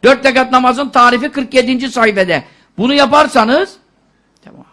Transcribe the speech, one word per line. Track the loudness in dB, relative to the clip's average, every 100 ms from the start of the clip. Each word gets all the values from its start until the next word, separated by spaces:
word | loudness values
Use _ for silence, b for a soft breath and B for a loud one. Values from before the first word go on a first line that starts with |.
Dört | 2 2 0
rekat | 0 0
namazın | 0 0 -2 -2
tarifi | 2 2 2 -4
kırk | -6 -2
yedinci | 0 0 -4 -4
sayfada. | -2 0 0 -2 -2 -6 b b -6
Bunu | -2
yaparsanız | 0 2 2 2 0 2 0 -2 -10 _ _ _ _ _ _
tamam. | -20 -20 -20